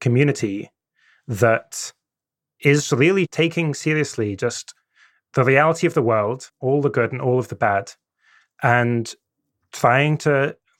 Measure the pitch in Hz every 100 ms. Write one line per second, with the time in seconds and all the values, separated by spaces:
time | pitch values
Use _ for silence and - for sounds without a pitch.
0 | 123 123 143 135 107 98 - _ _ _
1 | _ _ - 101 117 113 - - - -
2 | _ _ _ _ _ _ 147 147 - 123
3 | 151 196 175 - 165 165 160 139 156 156
4 | 143 - 107 98 120 - - - _ _
5 | _ _ _ - 127 135 156 160 170 160
6 | 117 110 104 131 - _ 127 143 139 -
7 | 113 127 131 127 117 - 110 101 - -
8 | _ _ _ _ _ _ 131 120 120 120
9 | 113 - _ _ _ _ _ - 127 127
10 | 147 156 156 143 139 - _ _